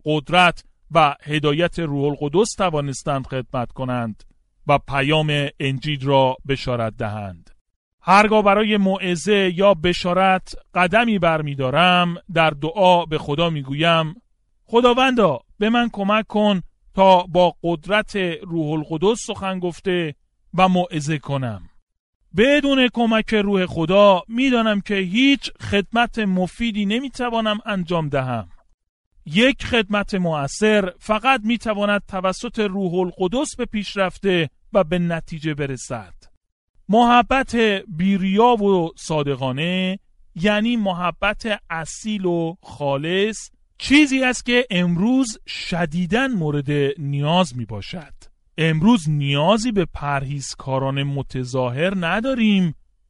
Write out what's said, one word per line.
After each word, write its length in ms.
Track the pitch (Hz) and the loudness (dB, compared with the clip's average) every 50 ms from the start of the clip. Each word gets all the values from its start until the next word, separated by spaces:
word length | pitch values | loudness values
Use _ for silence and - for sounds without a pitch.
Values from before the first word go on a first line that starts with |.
| - | -2
قدرت 600 | 151 151 151 135 - 160 180 180 175 160 - - _ _ _ _ _ | -2 -2 -2 -2 0 2 4 4 4 2 -2 -8 _ _ _ _ _
و 240 | 147 165 156 143 143 - - | 2 4 4 4 2 -2 -6
هدایت 560 | 143 151 151 143 151 147 151 175 165 - 170 | -6 -4 -2 0 0 0 0 0 -2 -2 -4
روح 260 | 170 151 143 143 139 | -6 -4 -2 -2 -2
القدس 500 | 147 143 139 147 147 143 180 233 214 - | -2 -2 -2 -4 0 0 0 0 0 0
توانستند 720 | - 202 180 156 147 143 139 131 - - 156 143 135 127 | -2 -2 -2 0 -2 -4 -4 -8 -8 -6 -6 -4 -4 -6
خدمت 460 | - 139 131 120 - - 127 117 - - | -6 -8 -8 -8 -6 -6 -6 -6 -8 -8
کنند 520 | - 131 127 123 123 117 113 101 - - - _ _ _ _ _ _ - | -8 -6 -6 -4 -4 -6 -6 -10 -12 -18 -20 _ _ _ _ _ _ -2
و 120 | - 143 139 | 0 0 0
پیام 680 | - - 143 139 135 139 156 156 156 151 147 143 143 143 - - | 0 -2 -2 -2 0 2 2 2 2 0 0 -2 -2 -4 -6 -4
انجیل 460 | 139 135 135 131 - 151 147 135 131 | -4 -4 -4 -4 -4 -6 -6 -4 0
را 300 | 139 139 135 135 127 131 - - 139 | 2 2 4 4 2 0 -4 -4 -4
بشارت 480 | 139 127 - 135 123 120 113 110 107 | -4 -4 -2 -4 -4 -2 -4 -4 -6
دهند. 540 | - 120 104 104 107 104 95 87 85 - - - _ _ _ _ _ _ _ _ _ | -6 -8 -6 -6 -8 -10 -10 -12 -16 -20 -20 -20 _ _ _ _ _ _ _ _ _
هرگاه 420 | _ 175 185 202 214 214 220 214 202 | _ 6 6 6 6 6 4 4 4
برای 340 | 208 196 208 220 214 214 | 4 4 4 2 2 2
موعظه 760 | 208 196 190 190 190 185 185 180 160 143 190 208 202 196 185 175 | 2 2 2 0 0 -2 -2 -4 -2 0 2 2 2 2 2 2
یا 200 | 165 196 202 196 | 4 4 4 4
بشارت 800 | 160 151 180 180 - - 180 175 185 190 190 185 185 - - - - - _ - | 4 2 0 0 0 -2 0 2 2 4 4 2 2 -2 -8 -14 -18 -18 _ 0
قدمی 440 | 180 180 180 175 220 240 233 214 196 | 0 2 4 4 2 2 2 2 2
برمی‌دارم، 960 | 175 170 160 156 151 143 139 135 135 127 135 151 175 180 180 180 175 175 170 175 - - 170 | 2 2 2 0 -2 -6 -4 -4 -2 0 2 4 4 4 4 4 2 0 -2 -6 -10 -4 0
در 160 | 165 160 156 | 2 2 2
دعا 540 | 147 143 151 160 - 214 190 180 180 175 165 | 2 -2 -6 -4 0 2 4 6 6 4 2
به 140 | 156 156 147 | 0 -4 -6
خدا 320 | - - 143 143 170 170 | -4 -4 -2 0 0 0
می‌گویم: 640 | 160 147 135 131 139 147 160 170 165 165 160 156 - - _ _ _ _ _ _ _ _ _ | -2 -4 -6 -6 -4 0 2 2 2 2 0 -2 -6 -12 _ _ _ _ _ _ _ _ _
"خداوندا، 760 | _ 220 233 247 247 240 254 262 269 254 233 208 170 135 - - _ - - | _ 2 4 4 6 4 4 2 2 4 4 2 2 2 -2 -6 _ -6 -2
به 120 | 202 220 | 0 0
من 180 | 233 240 240 226 - | 2 2 0 -2 -2
کمک 340 | 202 196 190 208 220 220 | -4 -2 0 0 0 -2
کن 340 | - - 208 214 208 202 180 - - _ _ _ _ - | -2 -2 0 2 2 0 0 -4 -8 _ _ _ _ 0
تا 280 | 190 190 190 185 180 180 | 4 6 6 6 6 4
با 320 | 180 160 180 180 170 147 - - | 2 2 2 2 2 2 -2 -4
قدرت 540 | 165 170 156 147 175 202 214 214 - - 202 185 175 165 - - | -4 -4 -4 -2 -2 -2 -2 -2 -2 -4 -4 -2 -2 -4 -6 -8
روح 300 | 185 165 165 156 151 160 | -6 -4 -2 -2 -2 -2
القدس 460 | 156 147 - 160 156 165 202 233 214 - | -4 -4 -4 -4 0 0 0 0 0 -4
سخن 320 | - 302 - 196 190 190 185 | -8 -8 -6 -6 -6 -6 -4
گفته 560 | 175 175 160 - - 202 180 180 170 156 139 - _ _ _ _ _ _ - | -6 -6 -8 -6 -4 -2 -2 -2 -2 -4 -8 -12 _ _ _ _ _ _ 2
و 140 | 170 185 190 | 2 4 4
موعظه 500 | 180 180 180 - - 156 143 151 160 139 | 4 2 0 0 -4 -6 -4 -4 -4 -4
کنم. 500 | - - 139 135 131 117 107 95 85 - _ _ _ _ _ _ _ _ _ _ _ _ - | -4 -6 -6 -4 -4 -6 -8 -12 -16 -20 _ _ _ _ _ _ _ _ _ _ _ _ 0
بدون 520 | 165 226 277 285 294 277 277 277 269 254 240 | 2 4 4 4 4 2 2 2 2 2 2
کمک 460 | - 233 240 220 226 220 214 - 220 | 0 0 0 2 2 0 0 0 0
روح 320 | 214 202 202 202 190 185 | 0 2 2 0 0 0
خدا 560 | 160 - 160 160 156 185 202 208 202 190 175 - - | -2 -2 -2 0 2 4 6 8 6 6 4 0 -4
می‌دانم 520 | 226 240 262 269 247 233 220 226 208 202 | -2 0 0 2 2 2 2 0 0 -2
که 140 | - - 208 | -2 -4 -4
هیچ 560 | 196 190 175 180 240 262 277 277 - - - - - | -4 -2 -2 0 2 4 4 4 2 0 -8 -14 -12
خدمت 580 | - - 202 202 190 - - 233 240 220 - 233 | -6 -2 -2 -2 -2 0 0 0 0 0 -2 -4
مفیدی 680 | 214 196 185 185 185 175 - - 233 233 202 214 208 | -2 0 0 0 -2 -4 -4 -6 -6 -4 -2 -2 -2
نمی‌توانم 720 | 196 208 240 285 262 - - 247 240 233 226 220 214 208 214 - | -2 -2 -4 -4 -6 -8 -8 -6 -4 -2 -2 -2 -2 -2 -4 -4
انجام 420 | 226 208 185 175 160 175 165 156 143 | -6 -4 -4 -4 -2 -2 -2 -2 -2
دهم." 400 | 139 139 131 127 123 113 98 85 - - _ _ _ _ _ _ _ _ _ _ _ _ _ | -2 -2 -2 -2 -4 -6 -8 -10 -18 -20 _ _ _ _ _ _ _ _ _ _ _ _ _
یک 380 | - 147 196 240 269 277 - - | -2 2 4 4 4 2 0 -4
خدمت 500 | - 247 233 214 185 208 208 196 - - | -2 0 0 0 0 -2 -4 -2 -2 -4
مؤثر 800 | 190 180 170 160 147 139 139 - - 208 214 214 208 196 180 - _ | -2 -2 -2 -2 -4 -4 -6 -2 0 2 2 4 2 2 0 -6 _
فقط 420 | - - 214 214 - 269 269 254 208 | -4 -4 -4 0 2 0 0 0 0
می‌تواند 580 | 214 240 214 - 233 214 202 208 202 202 202 - - | -2 -2 -2 -2 -4 -2 -2 0 0 0 -2 -4 -6
توسط 500 | 202 185 180 190 185 - - 240 - 233 | -6 -4 -2 -2 -4 -4 -8 -8 -4 -4
روح 360 | 208 202 185 202 196 175 165 | -4 -2 -2 -2 -2 -2 0
القدس 600 | 185 185 180 - - 185 180 185 262 302 - - | -2 -2 -2 -2 -4 -2 -2 0 -2 -2 -4 -6
به 80 | - 240 | -8 -8
پیش 320 | - - 214 196 - - | -6 -6 -6 -8 -6 -4
رفته 540 | 202 190 180 - - - 196 185 170 160 135 - _ _ _ - | -2 -2 -2 -4 -4 -2 0 0 0 0 -2 -6 _ _ _ 0
و 120 | 202 185 | 0 0
به 140 | 156 180 180 | 2 0 -2
نتیجه 560 | 175 170 170 165 - - 170 156 143 160 151 | -2 -2 -4 -6 -8 -10 -12 -8 -6 -6 -4
برسد. 600 | 143 147 135 135 120 - - 131 113 101 - - - - - _ _ _ _ _ _ _ _ _ _ _ - | -4 -6 -6 -6 -10 -10 -10 -10 -12 -12 -14 -20 -20 -20 -20 _ _ _ _ _ _ _ _ _ _ _ 2
محبت 680 | 190 233 240 240 240 247 233 - 254 269 254 - - 240 226 220 202 190 - - | 4 4 6 6 6 4 4 4 0 0 0 -2 0 0 2 2 0 -2 -6 -8
بی‌ریا 720 | 165 156 180 196 196 190 185 190 190 202 226 247 247 214 202 | -4 -2 0 2 2 2 2 2 4 4 4 4 4 4 4
و 280 | 202 196 180 165 165 - | 2 2 2 0 -2 -6
صادقانه، 1000 | - - - 165 151 147 139 139 123 135 131 127 135 160 175 180 185 185 185 190 196 - _ _ _ _ _ _ | -10 -8 -4 -4 -2 -2 -2 -4 -4 -4 -4 -4 -4 -4 -2 -2 -2 -2 -4 -6 -8 -10 _ _ _ _ _ _
یعنی 420 | 165 165 208 208 208 214 233 240 | -2 0 0 0 0 0 0 0
محبت 840 | 233 208 196 175 175 180 175 165 - 196 202 214 - - 226 202 208 - - | 0 -2 -2 -4 -2 -4 -6 -4 -2 -2 -2 -2 -4 -6 -6 -6 -6 -8 -10
اصیل 540 | 170 165 160 - - - - 220 214 208 190 | -10 -8 -8 -10 -12 -10 -8 -6 -6 -4 -2
و 300 | 175 175 170 165 165 175 - _ | -2 -2 -2 -2 -4 -8 -12 _
خالص، 880 | - - - 147 139 139 139 147 165 180 190 202 220 214 - - - _ _ _ _ _ - | -20 -12 -6 -4 -4 -2 -2 -2 -2 0 0 0 -2 -2 -6 -14 -18 _ _ _ _ _ -12
چیزی 460 | - - 262 294 302 269 262 269 262 | 0 4 6 6 6 4 2 0 0
است 220 | 254 247 - - | 0 -2 -2 -2
که 200 | 240 240 240 262 - | 0 0 0 0 0
امروز 680 | 202 175 180 175 175 165 196 233 254 262 269 226 - - - - | 0 0 0 0 0 0 0 2 2 2 0 -2 -4 -10 -14 -14
شدیداً 800 | - - - - 185 165 175 156 143 175 180 160 190 233 269 269 | -14 -12 -8 -6 -4 -2 -2 -2 -2 -4 -2 0 0 0 0 0
مورد 420 | 247 190 160 151 147 147 139 139 147 147 143 139 143 - | 0 -2 -2 0 -2 -2 -2 0 0 0 0 0 -2 -4
نیاز 580 | 143 139 143 143 143 147 170 180 185 139 123 | -6 -6 -4 -2 -2 0 2 2 0 0 -2
می‌باشد. 560 | 123 117 104 110 101 95 - - 180 - - - - - - _ _ _ _ _ - | -8 -10 -8 -10 -12 -12 -12 -12 -14 -14 -16 -20 -20 -20 -20 _ _ _ _ _ -2
امروز 520 | 156 165 160 156 160 220 247 208 156 156 | 0 0 0 2 4 4 4 4 2 -2
نیازی 640 | 151 147 143 139 143 143 151 175 214 226 214 247 214 | -2 -2 0 0 0 0 2 2 2 2 0 0 0
به 120 | 196 170 | 0 -2
پرهیزکاران 1200 | - - - 147 143 143 139 135 131 143 143 131 - - - - 135 131 131 135 135 135 139 139 | -2 -4 -8 -6 -4 -4 -4 -4 -6 -8 -10 -10 -12 -14 -12 -6 -4 -4 -2 -2 -2 -4 -4 -4
متظاهر 1040 | 143 139 139 131 - - 131 127 123 123 131 127 123 120 139 165 190 202 190 170 | -4 -4 -6 -6 -6 -8 -8 -6 -4 -2 -2 -2 -2 -2 -2 -2 -2 -2 -2 -2
نداریم 680 | 165 180 220 226 269 269 247 220 214 202 190 180 165 147 - _ _ _ _ _ | -2 -2 -2 -2 -2 0 2 2 4 4 4 2 0 -2 -6 _ _ _ _ _